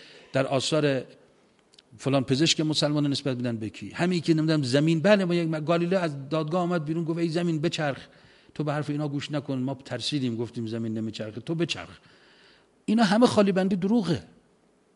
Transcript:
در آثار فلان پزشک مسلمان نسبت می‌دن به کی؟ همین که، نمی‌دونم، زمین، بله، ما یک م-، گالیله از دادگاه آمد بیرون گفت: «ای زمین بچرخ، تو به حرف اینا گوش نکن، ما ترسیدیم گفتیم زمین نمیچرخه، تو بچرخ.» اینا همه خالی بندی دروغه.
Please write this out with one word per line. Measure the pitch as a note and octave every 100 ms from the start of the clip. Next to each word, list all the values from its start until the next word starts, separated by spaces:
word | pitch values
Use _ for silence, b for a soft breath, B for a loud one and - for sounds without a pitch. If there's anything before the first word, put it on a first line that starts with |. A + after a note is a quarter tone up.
| B B B
در | C3+ C3+
آثار | C3+ - D#3 D3 C3 - - _ _ _ _ _ - _ -
فلان | C#3 C#3
پزشک | B2 C3+ D#3+ -
مسلمان | D#3 D3 D3 D3 D3
نسبت | C3 C#3+ B2
می‌دن | B2 A2+
به | G#2+
کی؟ | - G2
همین | - F3 F3+
که، | E3
نمی‌دونم، | D#3+ D#3 D#3
زمین، | B2+ C#3 D#3 E3
بله، | F3 G#3 F3+
ما | F3
یک | E3
م-، | D#3
گالیله | D3+ E3+ F3 F#3+
از | E3+ C#3+ C3+
دادگاه | D#3+ D3+ F3+
آمد | F3 F3 D3
بیرون | E3
گفت: | D#3+ E3+
«ای | E3+
زمین | D#3+ F3 D#3
بچرخ، | E3 E3 D3+ B2+ - B B B B
تو | -
به | D3+
حرف | D3 D3+
اینا | D3 D3+
گوش | C#3 -
نکن، | D3+ C#3+ C3+
ما | B2+ C3 -
ترسیدیم | B2 G#2+ D3 B2+ A2+
گفتیم | A#2 B2 A2
زمین | A#2 A2+
نمیچرخه، | A2 A2 G#2 A2 G#2+
تو | C3+ E3
بچرخ.» | E3+ - E2+ F#2 b b b b b b b _ -
اینا | A3
همه | G#3 G#3 B3
خالی | G#3+ G3+
بندی | F#3 F#3+ G3
دروغه. | F#3+ A#3+ E3+ B2+ - - _ _ _ _ _